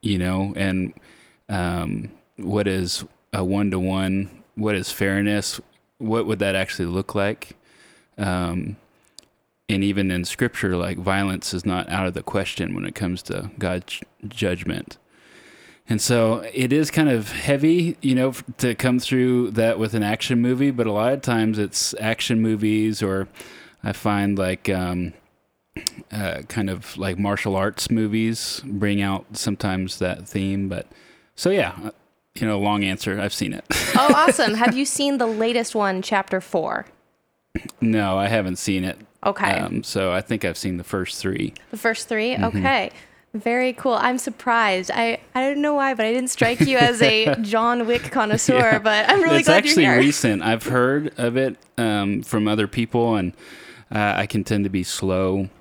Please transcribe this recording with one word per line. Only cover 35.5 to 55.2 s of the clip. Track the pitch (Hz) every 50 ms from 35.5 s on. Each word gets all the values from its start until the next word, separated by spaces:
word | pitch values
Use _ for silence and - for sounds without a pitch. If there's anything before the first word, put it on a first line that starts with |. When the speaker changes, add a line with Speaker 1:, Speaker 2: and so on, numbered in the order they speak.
| 240 240 226 - -
Speaker 2:
one, | 220 208 196 190 185
Chapter | 185 - 214 196 190 - 196 185
four? | 185 - - 175 156 - - - - - - _ _ _ _ _ _ _ _ _ _ _ _ - - - - _
Speaker 1:
No, | - 113 110 107 104 98 95
I | 95 98
haven't | 101 113 110 98 92 90
seen | - - - 98 95 92
it. | 95 - - - _ _ _ -
Speaker 2:
Okay. | - 202 - 196 196 - 95
Speaker 1:
Um, | 92 87 - - -
so | - - 104 95 92 87
I | 92
think | 98 - 117 101 -
I've | 92 80
seen | - - 98 92
the | 85 90
first | - - 98 90 - - -
three. | - 95 95 110 104 107 - - - _
Speaker 2:
The | -
first | 214 - 233 220 - -
three? | - 233 214 214 240 254
Speaker 1:
Mm-hmm. | - - 226 -
Speaker 2:
Okay. | - - 269 269 240 185 - - - - _ _ _ _ _ -
Very | 214 - 233 233 247 254 254 240
cool. | - - 269 240
I'm | - - 247 254
surprised. | 254 - - 220 - - 247 233 233 226 208 190 185 185 -
I, | - - 233 233 226 - - - _
I | 254
don't | 262 269 285 285
know | 294 294 294
why, | 285 277 269 262
but | 220 220
I | 220 233
didn't | 254 254 247
strike | - - 240 226 247 -
you | - 269 262
as | 254 240 240 240 220
a | 233 226 220 220 220 220 -
Speaker 1:
<laughs> | 220
Speaker 2:
John | 226 202 214 220 226 240 240 240 233
Wick | 220 240 240 - -
connoisseur, | - 269 220 214 214 220 - - 254
Speaker 1:
Yeah. | 254 247 226 220 220
Speaker 2:
but | 208 220 214 208 220
I'm | - - 403
really | 330 330 - -
Speaker 1:
It's | -
Speaker 2:
glad | 302 - 302 -
you're | 294
Speaker 1:
actually | 302 - 156
Speaker 2:
here. | - - -
Speaker 1:
recent. | 135 143 147 - - 120 104 101
I've | 80 110 113 110 -
heard | - 123 127 123 127 135 147 151 147 -
of | - 120 120 120
it, | 131 135 131 - - - _ _
um, | - 117 113 104 104 101 98 101 - 117
from | - - 110 107
other | 104 107 110 104
people, | 101 - 127 117 - - 123 117 117 113
and, | 104 92 87 - - - - - - - - - - - _
uh, | - 107 104 104 98
I | 92 101
can | 104 - 107 95
tend | - 110 104 98
to | 95
be | 95 95 90
slow | - - - - 95 92 92